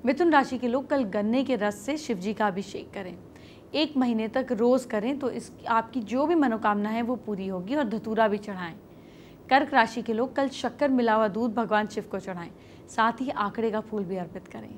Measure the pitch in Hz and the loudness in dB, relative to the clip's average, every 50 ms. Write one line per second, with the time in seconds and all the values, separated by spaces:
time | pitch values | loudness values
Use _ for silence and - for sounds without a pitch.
0 | - 240 285 294 359 339 311 277 262 262 262 226 247 240 226 277 262 - 302 277 | 2 2 2 4 4 6 6 6 4 4 -2 -2 -2 0 0 0 0 0 0 0
1 | 254 196 180 208 208 214 233 262 269 - 254 202 208 208 202 - - - 294 302 | 0 0 -2 -2 0 2 2 2 2 2 0 0 0 -2 -2 -4 -4 -4 -4 -4
2 | 311 - 233 175 180 208 214 - 214 208 180 190 190 - - - - - - 202 | -4 -4 -6 -4 -2 -6 -2 0 0 0 0 -4 -8 -8 -10 -12 -12 -10 -12 -12
3 | 190 180 180 - - - - - - - - - - - - 277 320 302 302 262 | -12 -12 -14 -16 -18 -20 -20 -20 -20 -20 -20 -20 -18 -4 0 0 0 0 2 0
4 | 254 240 233 220 220 220 220 262 254 254 247 202 233 240 254 254 254 - - 214 | 2 2 2 0 -2 0 -2 -2 -2 0 0 2 4 4 4 4 2 0 -4 -2
5 | 202 247 285 277 285 233 - 233 - - - - - 233 233 226 226 226 - 262 | 0 -2 -2 -2 -2 -4 -4 -6 -10 -12 -18 -12 -4 0 0 0 0 0 -6 -6
6 | 214 196 220 262 294 302 359 330 285 247 220 220 220 214 208 202 202 214 220 233 | -6 -2 0 0 2 2 4 4 4 2 2 2 2 2 2 2 0 -2 -2 -2
7 | 240 226 254 240 - 214 208 190 196 190 190 180 180 196 269 302 285 208 220 220 | -2 -2 -4 -4 -4 -6 -6 -4 -4 -4 -4 -6 -4 -2 -2 -2 0 -2 -2 -4
8 | - 220 220 220 220 214 208 208 208 214 196 185 180 165 165 - - - - - | -4 -2 2 2 2 2 2 -2 -4 -8 -10 -8 -10 -10 -12 -14 -20 -20 -20 -20
9 | - - - - - - - - - - 254 277 311 - 277 262 226 220 - 247 | -20 -20 -20 -20 -20 -20 -20 -20 0 4 4 4 4 6 6 4 4 4 2 -6
10 | 214 233 220 214 247 262 - - 277 269 269 - - 233 233 - 294 285 269 247 | -2 -2 0 0 0 0 0 0 0 0 -2 -4 -6 -6 -2 0 2 2 4 4
11 | 240 226 214 220 220 214 180 220 240 247 202 240 226 175 214 208 214 208 - 214 | 4 4 4 4 4 2 2 0 -2 0 0 0 0 2 2 2 2 0 -4 -8
12 | 208 - - 190 190 - 185 175 170 170 - - - - - - - - - - | -8 -6 -8 -8 -6 -8 -10 -10 -10 -12 -16 -20 -20 -20 -20 -20 -20 -8 0 2
13 | 220 226 233 - 262 262 - - 208 202 - - 220 226 208 214 214 220 214 214 | 2 2 2 0 -4 -4 -2 -2 -2 -2 -2 -2 -2 0 0 -2 -4 -4 -4 -4
14 | 196 170 190 185 175 165 - 185 - - - 214 214 - - | -4 -4 -4 -6 -6 -8 -10 -14 -16 -14 -14 -14 -14 -14 -16